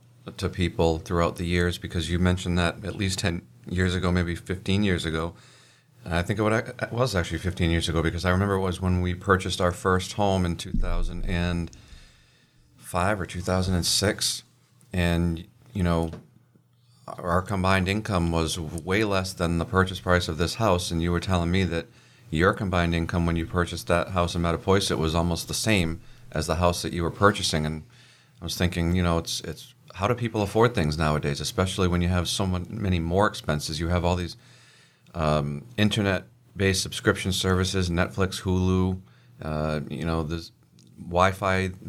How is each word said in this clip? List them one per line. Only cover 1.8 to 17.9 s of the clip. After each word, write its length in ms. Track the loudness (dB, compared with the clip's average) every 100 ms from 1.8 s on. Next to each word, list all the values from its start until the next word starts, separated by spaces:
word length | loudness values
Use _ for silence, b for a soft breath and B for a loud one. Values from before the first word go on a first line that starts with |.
| -6 -4 -2
you 80 | 2
mentioned 400 | 2 2 0 0
that 260 | 0 -2 -8
at 100 | -4
least 240 | -4 -2
ten 220 | -2 -4 -10 -18 -6
years 240 | 0 0
ago, 180 | 2 2
maybe 240 | 2 0 -4
fifteen 480 | -6 -6 0 2
years 220 | 2 0 -2
ago. 280 | -4 -4 -8 B B B B B _ -4
And 100 | -2
I 60 |
think 180 | -2 0
it 40 |
wa-, 80 | 2
it 380 | 2 -2 -8 -6
was 240 | -2 0 0
actually 240 | -2 -2
fifteen 300 | -4 0 2
years 180 | 2 0
ago 120 | 0
because 240 | 0 0 2
I 60 |
remember 240 | 2 2 0
it 60 |
was 200 | -2 -2
when 200 | 0 2
we 120 | 0
purchased 480 | -2 2 2 2 0
our 100 | 0
first 420 | 2 2 0 0
home 320 | 0 2 2 0
in 100 | -2
two 160 | -2
thousand 540 | 0 2 0 0 -2 -2
and 440 | 0 0 -2 -4 B B B B B B B B B B -20
five 420 | -6 0 0 0
or 60 | -4
two 160 | -6
thousand 340 | 0 0 2 0
and 100 | 2
six. 580 | 2 0 0 -4 -4 -12 _ _ _ -8
And, 520 | 0 2 2 0 -2 -8 _ -8
you 100 | -2
know, 280 | 2 2 0 -6 -18 _ _ _ _ _ _ _ -16
our 340 | -8 0 0
combined 460 | 0 0 2 2
income 440 | 2